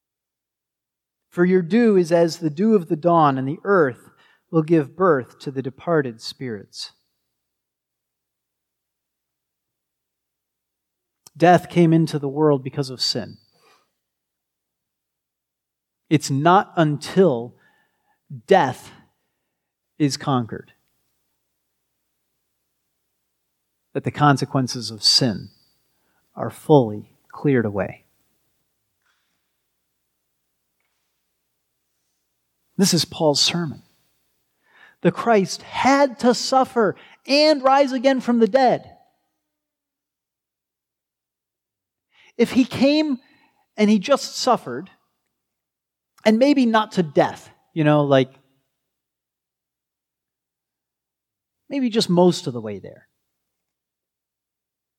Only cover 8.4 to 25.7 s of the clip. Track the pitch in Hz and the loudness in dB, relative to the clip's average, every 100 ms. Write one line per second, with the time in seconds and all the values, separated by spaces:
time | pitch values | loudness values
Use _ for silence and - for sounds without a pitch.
8.4 | _ _ _ _ _ _ _ _ _ _ | _ _ _ _ _ _ _ _ _ _
9.4 | _ _ _ _ _ _ _ _ _ _ | _ _ _ _ _ _ _ _ _ _
10.4 | _ _ _ _ _ _ _ _ _ - | _ _ _ _ _ _ _ _ _ 0
11.4 | 165 175 - 175 170 165 160 151 139 139 | 4 4 2 0 2 2 0 -4 -8 -2
12.4 | 156 143 131 139 135 127 - 127 104 104 | 0 0 -4 -8 -10 -6 -6 -6 -10 -16
13.4 | _ _ _ _ _ _ _ _ _ _ | _ _ _ _ _ _ _ _ _ _
14.4 | _ _ _ _ _ _ _ _ _ _ | _ _ _ _ _ _ _ _ _ _
15.4 | _ _ _ _ _ _ _ 156 - 139 | _ _ _ _ _ _ _ -4 -2 -2
16.4 | 156 185 208 - 156 147 - 180 190 120 | 2 2 0 -2 -2 -2 -4 0 2 0
17.4 | 120 - _ _ _ _ _ _ _ 131 | -6 -16 _ _ _ _ _ _ _ -20
18.4 | - 190 143 123 - - _ _ _ _ | 0 2 2 -4 -16 -20 _ _ _ _
19.4 | _ _ _ _ _ _ 147 131 - 131 | _ _ _ _ _ _ -4 -2 -4 -4
20.4 | 113 - - _ _ _ _ _ _ _ | -4 -10 -16 _ _ _ _ _ _ _
21.4 | _ _ _ _ _ _ _ _ _ _ | _ _ _ _ _ _ _ _ _ _
22.4 | _ _ _ _ _ _ _ _ _ _ | _ _ _ _ _ _ _ _ _ _
23.4 | _ _ _ _ _ - - - 147 131 | _ _ _ _ _ -10 -10 -2 0 0
24.4 | 139 139 127 131 107 110 - - 131 92 | -2 -4 -6 -8 -12 -6 -2 0 0 -4
25.4 | 101 _ _ | -10 _ _